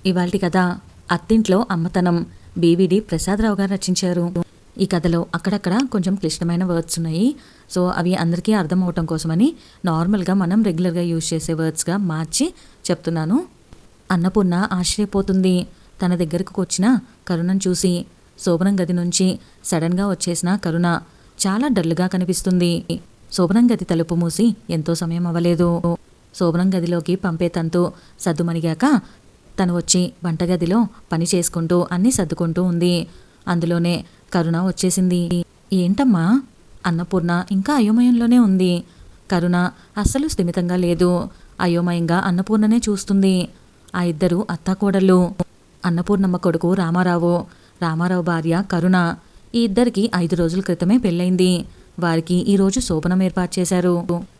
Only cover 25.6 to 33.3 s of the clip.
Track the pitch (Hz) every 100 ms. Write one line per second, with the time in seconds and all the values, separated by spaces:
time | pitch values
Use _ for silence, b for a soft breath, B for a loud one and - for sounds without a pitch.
25.6 | 175 170 170 170 - - - - 175 165
26.6 | 190 190 170 175 165 185 190 165 175 175
27.6 | 165 170 175 B B - - 151 170 165
28.6 | 165 160 269 254 B B - _ - -
29.6 | 180 175 - 180 180 - 175 160 175 180
30.6 | 170 214 208 B - 165 175 180 170 170
31.6 | 165 175 175 180 220 254 175 165 170 165
32.6 | 180 170 175 175 - B B